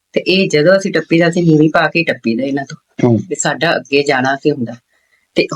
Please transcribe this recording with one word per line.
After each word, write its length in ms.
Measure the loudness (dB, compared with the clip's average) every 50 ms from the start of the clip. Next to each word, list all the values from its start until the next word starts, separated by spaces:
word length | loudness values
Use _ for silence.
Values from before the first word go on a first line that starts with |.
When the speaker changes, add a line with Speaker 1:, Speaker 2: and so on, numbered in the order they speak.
| _ _ _
Speaker 1:
ਤੇ 100 | -6 -2 0
ਇਹ 220 | 0 0 0 0
ਜਦੋਂ 280 | 0 2 4 4 2 2
ਅਸੀਂ 160 | 0 -2 -4
ਟੱਪੀ 260 | -4 -2 0 0 2
ਦਾ 120 | 2 2
ਸੀ, 100 | 0 0
ਨੀਵੀਂ 280 | 2 4 4 4 4 4
ਪਾ 180 | 2 2 0 0
ਕੇ 160 | 0 -2 -2
ਟੱਪੀ 320 | -2 -4 -4 -2 -4 -2
ਦਾ 80 | -2 -2
ਇਹਨਾਂ 220 | -4 -4 -6 -6
ਤੋਂ। 120 | -8 -14 -20 _ _ _ -2 0
Speaker 2:
ਹੂੰ। 160 | 2 2 0 0 -4
Speaker 1:
ਵੀ 60 | -8
ਸਾਡਾ 400 | -6 -4 -4 -4 -2 -2 -2 -2
ਅੱਗੇ 280 | -2 -4 -2 -2 0 0
ਜਾਣਾ 320 | 2 0 0 0 -2 -2
ਕੀ 160 | -2 -2 -2
ਹੁੰਦਾ। 240 | -2 -2 -6 -8 -8 -16 _ _ _ _ _ _ _ _ _ _ _
ਤੇ 120 | -2 -2 -2 0